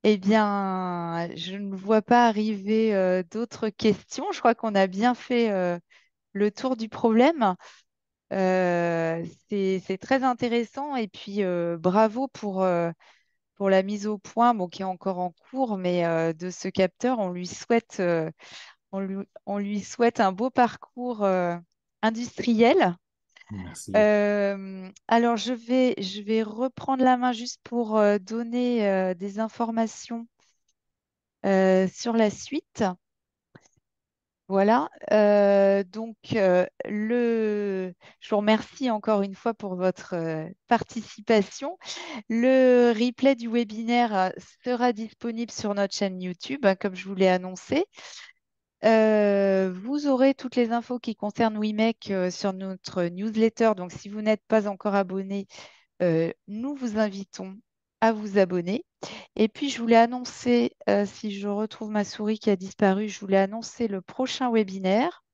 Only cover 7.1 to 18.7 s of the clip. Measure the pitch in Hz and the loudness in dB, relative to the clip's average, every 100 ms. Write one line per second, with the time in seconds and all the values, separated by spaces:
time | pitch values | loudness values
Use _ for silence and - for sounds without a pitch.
7.1 | 220 262 330 214 180 - - _ _ _ | 6 4 4 0 0 -10 -20 _ _ _
8.1 | _ _ 196 185 185 180 175 170 165 165 | _ _ -2 0 2 2 2 0 0 -2
9.1 | 165 170 - _ 202 190 190 - 190 - | -4 -8 -14 _ -2 -2 -2 -4 -10 -2
10.1 | 262 262 247 247 233 226 - 294 269 214 | 0 0 -2 -2 -2 -4 -8 -8 -6 -6
11.1 | - - 202 190 175 170 170 170 196 220 | -10 -8 -2 -2 0 -2 -2 2 4 2
12.1 | 220 269 - 208 190 185 175 170 165 _ | 2 -8 -6 -6 -2 0 0 -2 -6 _
13.1 | _ _ _ _ _ 196 190 190 208 208 | _ _ _ _ _ 2 2 2 -6 -6
14.1 | 208 - - 233 226 180 - 190 185 196 | -8 -8 2 2 2 -4 -6 -8 -6 -6
15.1 | 180 180 - _ 262 254 196 180 180 170 | -4 -6 -8 _ -4 -2 -2 -2 0 0
16.1 | 165 165 160 180 175 190 - 185 _ 247 | 0 -2 -4 -10 -8 -6 0 0 _ -2
17.1 | 247 190 180 180 - - 233 - - 180 | 0 -2 -4 -10 -12 0 0 0 -4 0
18.1 | 165 160 - - - - | 0 -2 -10 -20 -20 -20